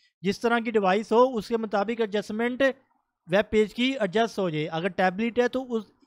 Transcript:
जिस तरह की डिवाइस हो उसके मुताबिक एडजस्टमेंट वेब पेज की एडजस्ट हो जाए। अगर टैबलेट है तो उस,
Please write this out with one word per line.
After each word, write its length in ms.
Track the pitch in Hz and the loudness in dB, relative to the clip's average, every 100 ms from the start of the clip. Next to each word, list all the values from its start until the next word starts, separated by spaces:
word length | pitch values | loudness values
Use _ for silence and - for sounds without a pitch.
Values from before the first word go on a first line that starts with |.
| _ _ | _ _
जिस 200 | 180 196 | -4 -2
तरह 180 | 233 233 | 0 0
की 100 | 226 | 0
डिवाइस 400 | 214 190 202 214 | 0 2 0 2
हो 60 | 226 262 233 | 4 4 2
उसके 180 | - 233 | -4 -4
मुताबिक 420 | 220 208 202 233 | -2 -2 -2 -2
एडजस्टमेंट 600 | 220 208 196 220 240 254 269 254 _ _ _ _ - | -2 -2 -4 -4 -4 2 0 0 _ _ _ _ -2
वेब 160 | 190 208 | 0 2
पेज 220 | 214 214 | 2 0
की 180 | - 254 | 0 -2
एडजस्ट 440 | 269 196 208 226 - | 0 -2 0 -2 0
हो 120 | 185 | -2
जाए। 140 | 151 160 | -2 -4
अगर 220 | 160 190 | -4 -4
टैबलेट 480 | 180 185 185 226 240 | 0 0 0 -2 0
है 80 | 240 | 0
तो 140 | 254 | -2
उस, 300 | 254 226 202 _ | -4 -6 -6 _